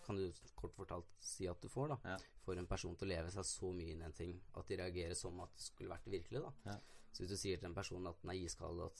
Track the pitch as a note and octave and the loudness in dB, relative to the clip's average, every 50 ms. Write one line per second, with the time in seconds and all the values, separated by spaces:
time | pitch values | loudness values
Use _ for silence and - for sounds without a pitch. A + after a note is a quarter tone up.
0 | - - G#2 G2 F#2+ F2 E2 - - - - - - - - - G2 - F2+ F2+ | -2 2 2 4 4 2 0 -4 -10 -12 -6 -4 -4 -4 -4 -4 -4 -2 -2 -2
1 | F2 - - - - - - - F#2+ F2+ F2 - - G2+ - - C#3 - - - | -2 -4 -10 -8 -6 -4 -2 0 2 0 0 0 -2 -2 2 2 4 4 2 0
2 | - F2+ F#2 F#2+ - - - - - - F#2 F2+ F2+ F2 F#2+ F#2+ - F2 G2 - | 0 0 -2 -2 -4 -8 -12 -6 -2 0 0 2 2 2 2 2 2 0 0 2
3 | G2 G2 F#2 E2 D#2+ E2+ F2+ G2 F#2 - - - - F#2 F2+ F2+ E2 E2 E2 D#2+ | 2 4 4 4 2 2 0 0 0 0 0 2 2 2 2 2 0 0 -2 -2
4 | E2 D#2+ D#2 - F2 F2 F2 F#2 - - - - F2+ - G2 F#2 F2+ F#2 F2 F2+ | -2 -4 -2 -2 -2 -2 -2 -4 -6 -6 -6 -4 -2 0 2 2 2 2 2 2
5 | E2+ E2 F2 D#2+ - F#2 F2 F2 F2 E2 - - - - - - F#2+ F#2 F2 F2 | 2 4 2 2 2 0 -2 -2 -4 -6 -6 -6 -8 -8 -6 -6 -4 -4 -4 -4
6 | - - G2 F2+ - - A2 C3 D#3+ - - - - G2+ G2+ G#2 - - - - | -2 0 0 0 0 2 0 0 0 0 -4 -4 -2 -2 -2 -2 -4 -8 -12 -14
7 | - - - - - F2+ G2+ F#2+ - G2 F#2 D#2+ D#2 F2+ E2 F#2+ G2 - F2+ F2+ | -10 -6 -4 -2 0 2 2 2 4 4 4 4 2 0 0 0 0 2 0 0
8 | F#2 F2 E2+ - - F2+ F2+ F#2+ F2 E2 - - E2+ E2 E2+ E2+ E2 E2 - | 0 0 -2 -2 0 0 2 2 2 0 0 -2 -2 0 0 0 0 -2 -2